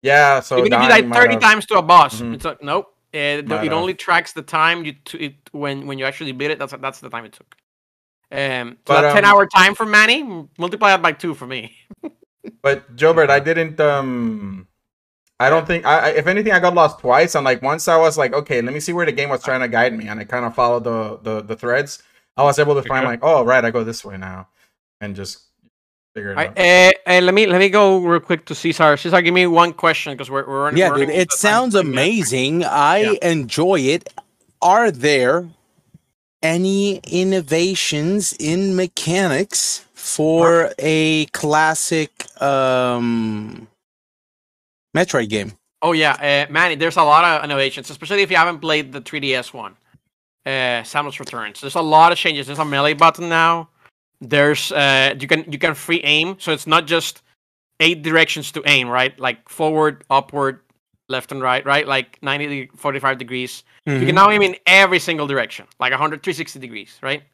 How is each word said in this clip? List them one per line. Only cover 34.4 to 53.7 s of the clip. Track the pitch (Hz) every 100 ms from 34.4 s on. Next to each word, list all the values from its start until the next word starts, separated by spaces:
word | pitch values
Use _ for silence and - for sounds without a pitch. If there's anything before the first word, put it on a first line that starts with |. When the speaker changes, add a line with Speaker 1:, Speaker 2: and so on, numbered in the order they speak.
| _ _
Speaker 4:
Are | 170 208 233
there | 135 147 139 123 165 175 _ _ _ _ _ _ _ _ _
any | 160 170 190 196 202 185 -
innovations | 175 185 190 143 160 185 185 - 151 160 202 175
in | - 151 175 196 185
mechanics | 185 - 156 180 185 135 202 - - - _
for | - - - 156 165 170 170 165
Speaker 2:
Huh? | -
Speaker 4:
a | 151 156 156 156 151
classic, | - 151 156 156 160 - 165 151 _ - -
um, | 139 139 131 127 127 120 120 117 110 107 107 - 113 _ _ _ _ _ _ _ _ _ _ _ _ 156
Metroid | 180 139 110
game? | 107 101 104 _ _
Speaker 2:
Oh | 160
yeah, | 165 151 135 147 143 143
uh, |
Manny, | 151 175
there's | 147 165 170
a |
lot | 151 156
of | 175 156
innovations, | 147 139 135 139 127
especially | 143 160 202
if | 185
you | 175
haven't | 170 160
played | 160 156 135
the | 139
three | 117 151
D | 139
S | 131 120
one, | 127 101 95 _ _ _ _ _ _ 135
uh, | 135 127 120
Samus | 113 147 143 139
Returns. | 131 120 107 104
There's | 135
a | 170
lot | 160 156 165
of | 170
changes. | 170 147 135
There's | 143
a |
melee | 151 139 147
button | 147 165 160 170
now. | 165 165 170 160